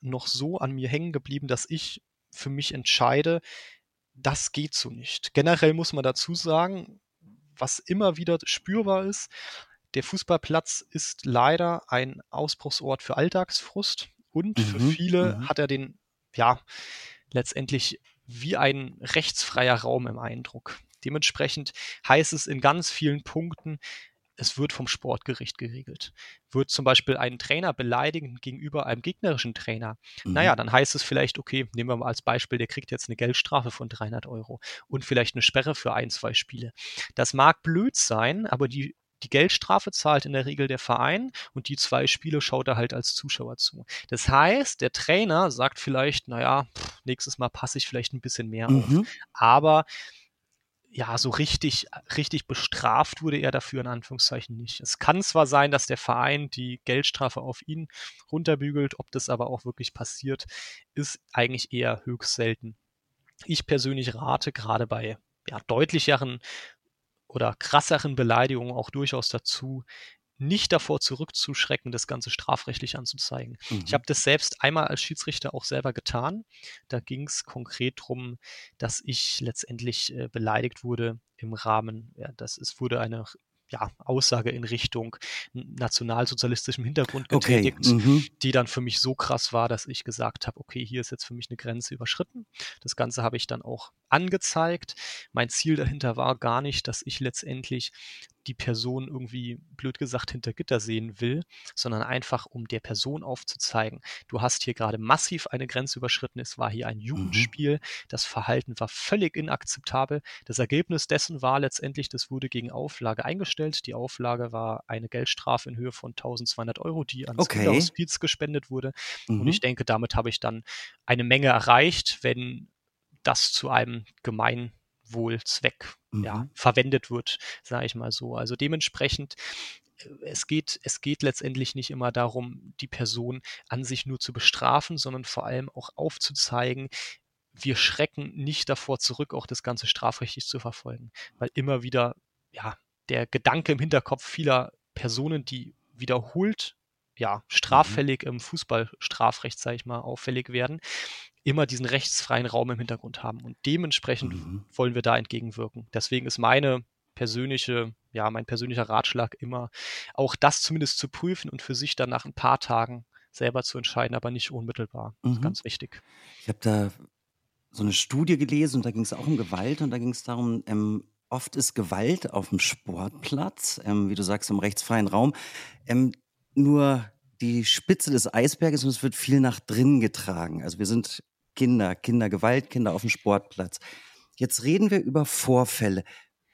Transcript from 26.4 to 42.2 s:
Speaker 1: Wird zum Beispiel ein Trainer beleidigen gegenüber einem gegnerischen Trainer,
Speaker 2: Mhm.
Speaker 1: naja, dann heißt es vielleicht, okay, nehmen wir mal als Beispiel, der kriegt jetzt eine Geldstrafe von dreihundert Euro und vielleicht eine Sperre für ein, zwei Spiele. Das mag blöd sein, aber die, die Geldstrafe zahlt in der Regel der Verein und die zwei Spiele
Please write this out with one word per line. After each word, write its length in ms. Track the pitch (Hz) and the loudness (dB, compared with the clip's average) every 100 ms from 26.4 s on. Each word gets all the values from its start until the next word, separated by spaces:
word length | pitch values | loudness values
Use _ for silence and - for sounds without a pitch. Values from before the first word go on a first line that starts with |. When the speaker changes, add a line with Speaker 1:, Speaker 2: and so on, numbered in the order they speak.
| _ | _
Speaker 1:
Wird 180 | 131 135 | -2 0
zum 160 | - 131 | 2 4
Beispiel 320 | 131 - 131 | 4 2 0
ein 220 | 123 123 | -2 -4
Trainer 340 | - 151 180 | -2 0 0
beleidigen 600 | 131 120 120 147 160 139 120 | -2 0 2 0 -2 -8 -10
gegenüber 500 | 131 131 147 147 131 | -10 -10 -6 -4 -2
einem 160 | 120 | -2
gegnerischen 540 | 170 - 190 135 120 - | -4 -2 0 0 -2 -6
Trainer, 420 | - 110 117 113 - - - | -6 -6 -6 -10 -16 -10 -2
Speaker 2:
Mhm. 260 | 143 180 | 4 6
Speaker 1:
naja, 40 | 113 | 4
dann 160 | 113 | 6
heißt 220 | 127 135 | 6 6
es 80 | 143 | 2
vielleicht, 380 | - 135 135 - | 0 2 2 0
okay, 280 | - 135 127 117 | -6 -4 -4 -2
nehmen 140 | 120 | -2
wir 80 | 117 | 0
mal 80 | 123 | -2
als 140 | 113 | -2
Beispiel, 380 | - 120 - 120 | 0 0 0 -2
der 80 | 117 | -2
kriegt 240 | - - | -6 -6
jetzt 180 | - - | -6 -6
eine 60 | 110 | -2
Geldstrafe 560 | 120 127 - 143 123 | 0 2 2 2 0
von 180 | - 117 | -6 -8
dreihundert 380 | - 107 117 - | -8 -6 -6 -8
Euro 320 | 113 110 123 - - - | -10 -12 -14 -14 -14 -6
und 160 | 131 | -4
vielleicht 320 | - 123 117 127 | 2 4 4 4
eine 60 | |
Sperre 320 | - 135 135 | 4 4 2
für 200 | - 123 | 0 0
ein, 180 | 117 117 | 0 -2
zwei 240 | - - - | -2 0 0
Spiele. 360 | - 131 120 - - - - - | -2 -6 -10 -12 -12 -10 -6 0
Das 180 | 123 | 2
mag 300 | 135 147 - | 6 8 6
blöd 320 | 160 165 247 - | 4 2 4 2
sein, 500 | - 110 117 190 214 | 2 2 2 2 0
aber 220 | 127 135 | 0 0
die, 280 | 135 139 - _ - | -2 -6 -10 _ -18
die 60 | - | 2
Geldstrafe 600 | 139 175 - - 196 - | 6 6 4 4 2 2
zahlt 360 | - 156 151 143 | 0 4 4 4
in 60 | |
der 120 | 139 135 | -2 -2
Regel 220 | 143 135 | 0 0
der 100 | 131 | 0
Verein 520 | - 117 135 190 262 - - | 0 2 2 0 -2 -8 -10
und 140 | 135 - | -8 -6
die 60 | 139 | -2
zwei 300 | - 131 135 | 2 2 4
Spiele 340 | - | 2